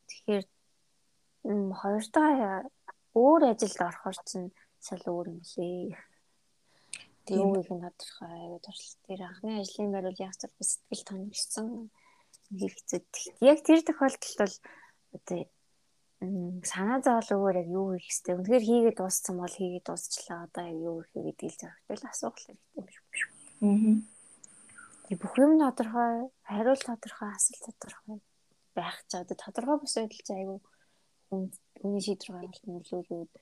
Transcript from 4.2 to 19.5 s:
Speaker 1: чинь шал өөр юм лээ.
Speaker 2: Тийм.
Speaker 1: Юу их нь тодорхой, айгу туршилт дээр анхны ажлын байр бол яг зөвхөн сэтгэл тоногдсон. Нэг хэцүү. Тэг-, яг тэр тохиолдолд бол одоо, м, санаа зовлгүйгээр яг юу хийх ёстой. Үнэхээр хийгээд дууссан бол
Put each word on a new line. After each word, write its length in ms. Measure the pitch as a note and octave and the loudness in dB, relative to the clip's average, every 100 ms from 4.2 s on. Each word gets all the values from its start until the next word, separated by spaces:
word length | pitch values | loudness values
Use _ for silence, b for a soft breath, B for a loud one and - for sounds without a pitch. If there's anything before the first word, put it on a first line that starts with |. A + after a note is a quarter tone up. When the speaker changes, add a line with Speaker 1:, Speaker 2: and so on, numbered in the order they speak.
Speaker 1:
чинь 300 | - F#3+ F3+ b b _ | -8 -8 -8 b b _
шал 280 | - F3+ | -12 -8
өөр 240 | - F3 F3 | -4 -4 -6
юм 140 | E3+ | -10
лээ. 540 | F3 - F3 F3+ F3+ E3 - _ _ _ _ _ B B B B B _ | -12 -6 -6 -6 -8 -10 -18 _ _ _ _ _ B B B B B _
Speaker 2:
Тийм. 180 | - F#3+ | -2 2
Speaker 1:
Юу 160 | G3 G3 | 4 2
их 160 | F3 | -2
нь 80 | F3+ | -6
тодорхой, 520 | F3 - - - E3+ | -8 -14 -18 -14 -14
айгу 280 | E3+ E3+ F3 | -12 -14 -14
туршилт 400 | - - - - | -16 -16 -18 -20
дээр 200 | _ F#3+ | _ -10
анхны 280 | F3+ F3+ G#3+ | -10 -8 -4
ажлын 380 | G#3+ G3 - G#3 | -4 -4 -4 -2
байр 140 | G3 F#3 | -2 -4
бол 160 | F#3 | -6
яг 100 | F#3+ - | -10 -10
зөвхөн 280 | - _ | -14 _
сэтгэл 400 | - - _ G#3 | -4 -4 _ -10
тоногдсон. 640 | - G3 G3+ - - - A3 A#3 A3 b b b b - _ | -8 -10 -8 -8 -6 -6 -6 -8 -12 b b b b -20 _
Нэг 200 | F#3+ F#3+ | -6 -6
хэцүү. 280 | - - F3 | -6 -8 -8
Тэг-, 340 | _ - - - | _ -12 -12 6
яг 180 | B3+ D4+ | 8 8
тэр 200 | - E4 | 8 6
тохиолдолд 540 | D#4+ D#4+ C4+ B3+ - - | 6 0 0 0 -10 -2
бол 200 | G3+ - B B B B _ | -2 -2 B B B B _
одоо, 320 | - - F3 - _ _ _ _ _ _ _ | -18 -6 -6 -6 _ _ _ _ _ _ _
м, 420 | F#3 G3 F3 F3+ | -6 -4 -4 -6
санаа 360 | - F#3 G3+ C4 | -6 -2 0 2
зовлгүйгээр 580 | C4 A#3 A3 G3+ G3 F3+ | 4 2 2 2 2 2
яг 80 | E3+ | 0
юу 200 | F#3 F#3+ | -2 -2
хийх 160 | F3+ - | -4 -6
ёстой. 260 | - - F3+ | -6 -4 -4
Үнэхээр 280 | F#3 B3 | 4 4
хийгээд 340 | A3 A#3+ A#3 A3 | 6 6 6 4
дууссан 380 | F#3 - - F3+ | -2 -2 -4 -6
бол 160 | F3+ | -6